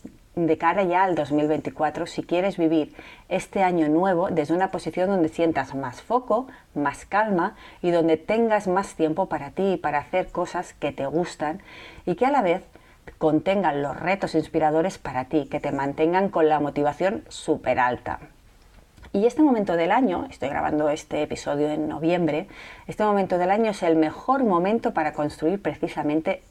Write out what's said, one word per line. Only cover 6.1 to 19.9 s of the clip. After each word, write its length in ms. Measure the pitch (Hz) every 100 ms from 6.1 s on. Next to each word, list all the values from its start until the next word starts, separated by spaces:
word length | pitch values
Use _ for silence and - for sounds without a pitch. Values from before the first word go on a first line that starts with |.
| 240 254 220 - - - 147
más 300 | 143 - -
calma 500 | 196 220 185 185 - - -
y 80 | 180
donde 280 | 170 160 160
tengas 500 | - 220 226 214 196
más 260 | 180 196
tiempo 340 | - 160 156 185
para 220 | 151 139
ti 220 | - 196
y 40 | 175
para 200 | 151 147
hacer 300 | - 185 180
cosas 460 | - 175 175 -
que 180 | - 147
te 140 | - 135
gustan 540 | 151 175 - 151 180 - - - - -
y 80 |
que 100 | 175
a 60 | 254
la 120 | 277
vez 200 | 190 185 - - - - - -
contengan 640 | 156 151 170 196 170 143
los 160 | 143 -
retos 380 | 165 196 180 160
inspiradores 640 | 147 160 151 156 180 -
para 260 | 143 131
ti, 240 | 131 156 135
que 80 | 147
te 140 | 147
mantengan 560 | 139 139 143 160 180 196
con 200 | 180 156
la 120 | 151
motivación 640 | 147 143 147 - 185 226 -
súper 540 | - - 151 127 123
alta. 400 | 123 120 - - - - - - - - - - -
Y 140 | 202 233
este 160 | 240
momento 320 | 302 233 202
del 160 | 170 170